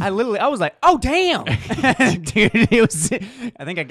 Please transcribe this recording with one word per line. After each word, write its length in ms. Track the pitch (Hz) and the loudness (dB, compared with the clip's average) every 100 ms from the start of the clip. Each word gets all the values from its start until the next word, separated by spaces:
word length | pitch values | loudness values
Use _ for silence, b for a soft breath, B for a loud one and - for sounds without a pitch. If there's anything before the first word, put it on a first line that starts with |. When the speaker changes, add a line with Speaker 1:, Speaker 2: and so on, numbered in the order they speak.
Speaker 1:
I 80 | 190 | -2
literally, 300 | 196 247 202 | -2 -2 -2
I 80 | 254 | -2
was 120 | 262 | 0
like, 160 | 156 - | -4 0
"Oh, 140 | 330 311 | 2 2
damn." 460 | 254 330 359 269 113 | 2 0 0 0 -2
<laughs> 0 | |
Speaker 2:
<laughs> 760 | 110 - 226 269 247 - 175 | -4 -4 -2 0 2 2 0
Speaker 1:
Dude, 300 | 156 214 208 226 | -2 0 2 2
it 260 | 226 240 | 4 4
was, 300 | 220 160 160 - 196 262 240 - | 2 2 -4 -4 -8 -10 -12 -10
I 80 | 139 | -10
think 140 | 180 147 | -8 -8